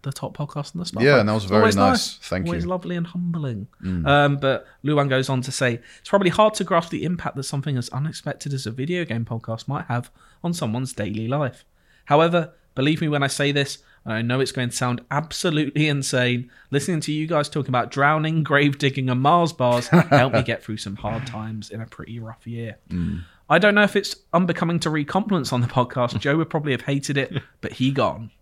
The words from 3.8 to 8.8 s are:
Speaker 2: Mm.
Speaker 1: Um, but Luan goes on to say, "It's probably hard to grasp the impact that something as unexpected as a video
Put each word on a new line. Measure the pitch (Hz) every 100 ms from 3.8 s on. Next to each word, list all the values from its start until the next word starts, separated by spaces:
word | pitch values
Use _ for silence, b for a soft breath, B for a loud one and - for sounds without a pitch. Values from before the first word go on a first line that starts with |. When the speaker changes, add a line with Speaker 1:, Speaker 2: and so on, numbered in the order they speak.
Speaker 2:
Mm. | 95 92 139
Speaker 1:
Um, | 143 143 143
but | 135 127 - b
Luan | 139 151 143
goes | 131 135
on | 131
to | 127
say, | - 131 120 B B
"It's | -
probably | 202 180
hard | 170 214 214
to |
grasp | 185 175 170
the | 160
impact | 160 175 160 -
that |
something | 135 143 135 131
as | 117
unexpected | 131 151 - - - 151
as | 139 131
a |
video | 120